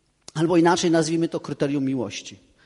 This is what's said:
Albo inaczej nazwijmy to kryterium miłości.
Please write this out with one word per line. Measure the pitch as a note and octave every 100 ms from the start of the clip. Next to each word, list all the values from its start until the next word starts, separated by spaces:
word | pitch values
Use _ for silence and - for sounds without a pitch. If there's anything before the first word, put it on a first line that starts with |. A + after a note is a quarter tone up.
| _ _ -
Albo | D#3 E3 F3
inaczej | E3+ F3 F3+
nazwijmy | E3 D#3 E3 E3
to | D#3+
kryterium | - C#3+ C#3+ D3 C3+
miłości. | C3+ G#2 - - G2 _ _